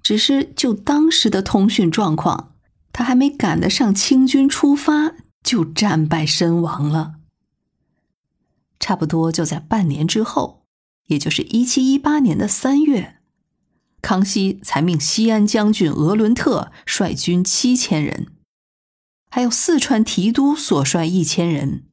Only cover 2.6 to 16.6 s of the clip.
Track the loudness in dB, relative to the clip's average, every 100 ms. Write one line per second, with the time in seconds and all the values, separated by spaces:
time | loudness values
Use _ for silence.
2.6 | _ _ _ -6 0 2 2 0 -2 0
3.6 | 0 2 0 0 2 4 4 4 2 2
4.6 | 2 2 2 0 0 -6 _ _ -4 -2
5.6 | -2 0 0 2 0 0 -2 0 0 0
6.6 | -2 -2 -2 -2 -4 -12 _ _ _ _
7.6 | _ _ _ _ _ _ _ _ _ _
8.6 | _ _ -6 -4 -2 0 0 -2 -4 -6
9.6 | -2 0 0 0 -2 -2 -2 -4 -4 _
10.6 | _ _ _ _ _ -4 -2 -6 -2 -2
11.6 | 0 0 2 0 0 2 0 0 -2 -2
12.6 | 0 2 2 0 -4 _ _ _ _ _
13.6 | _ _ _ _ -2 0 0 0 -2 -2
14.6 | -4 -2 0 0 -2 0 0 2 2 2
15.6 | 0 2 0 0 0 2 2 2 0 0